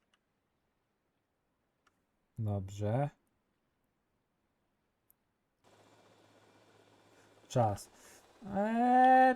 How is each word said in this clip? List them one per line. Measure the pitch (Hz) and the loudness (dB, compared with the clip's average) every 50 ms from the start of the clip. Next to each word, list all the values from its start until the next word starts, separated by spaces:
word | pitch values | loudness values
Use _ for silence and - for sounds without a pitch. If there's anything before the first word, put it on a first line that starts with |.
| _ _ _ _ _ _ _ _ _ _ _ _ _ _ _ _ _ _ _ _ _ _ _ _ _ _ _ _ _ _ _ _ _ _ _ _ _ _ _ _ _ _ _ _ _ _ _ - | _ _ _ _ _ _ _ _ _ _ _ _ _ _ _ _ _ _ _ _ _ _ _ _ _ _ _ _ _ _ _ _ _ _ _ _ _ _ _ _ _ _ _ _ _ _ _ -10
Dobrze. | 110 104 101 101 95 95 101 101 104 104 110 131 143 147 - _ _ _ _ _ _ _ _ _ _ _ _ _ _ _ _ _ _ _ _ _ _ _ _ _ _ _ _ _ _ _ _ _ _ _ _ _ _ _ _ _ _ _ _ _ _ _ _ _ _ _ _ - _ _ _ _ _ _ _ _ _ _ _ _ _ _ _ _ _ _ _ _ _ _ _ _ _ _ _ - - _ _ _ - | -8 -6 -6 -6 -8 -10 -10 -8 -6 -4 -4 -4 -4 -6 -10 _ _ _ _ _ _ _ _ _ _ _ _ _ _ _ _ _ _ _ _ _ _ _ _ _ _ _ _ _ _ _ _ _ _ _ _ _ _ _ _ _ _ _ _ _ _ _ _ _ _ _ _ -20 _ _ _ _ _ _ _ _ _ _ _ _ _ _ _ _ _ _ _ _ _ _ _ _ _ _ _ -20 -20 _ _ _ -16
Czas. | - - 123 117 107 101 - - - - - - - - - - _ _ _ - 196 196 | -6 -2 -2 -2 -2 -2 -6 -12 -18 -20 -20 -20 -20 -20 -20 -20 _ _ _ -16 -8 -6
Eee, | 190 202 220 226 233 247 247 247 254 254 262 262 262 262 262 254 | -4 -4 -2 -2 0 0 2 4 4 6 6 6 6 4 4 2